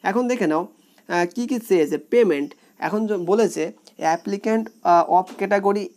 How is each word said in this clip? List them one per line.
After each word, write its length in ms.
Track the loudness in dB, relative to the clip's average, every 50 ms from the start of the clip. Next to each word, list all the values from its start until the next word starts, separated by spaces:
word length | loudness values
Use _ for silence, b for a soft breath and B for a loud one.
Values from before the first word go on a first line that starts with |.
| -2
এখন 260 | -2 0 0 0 0
দেখে 180 | -2 -2 0
নাও, 200 | 0 0 0 -2 -4 _ b b b b b b -4
আহ, 180 | -2 -2 -2 -2 -4
কী 120 | -6 -6
কী 120 | -4 -4 -6
চেয়েছে। 400 | -2 0 2 2 2 2 -2 -6
পেমেন্ট, 560 | -4 _ 2 4 4 4 2 -2 -2 -8 -10 b b b b b
এখন 280 | -6 -4 -4 -2 -2
য-, 60 | -2 -4
বলেছে 600 | -4 0 0 2 2 2 0 0 -4 -6 -6 -8 b b b b
অ্যাপ্লিক্যান্ট, 720 | -4 -2 -2 -2 -2 -4 -6 -8 -4 -2 -2 -2 -2 -2 -6 -14 _ _
আহ, 360 | 4 4 4 4 4 2 0
of 220 | 0 0 -8 -8 -2
category 420 | 0 0 0 2 0 0 0 -4 -8 _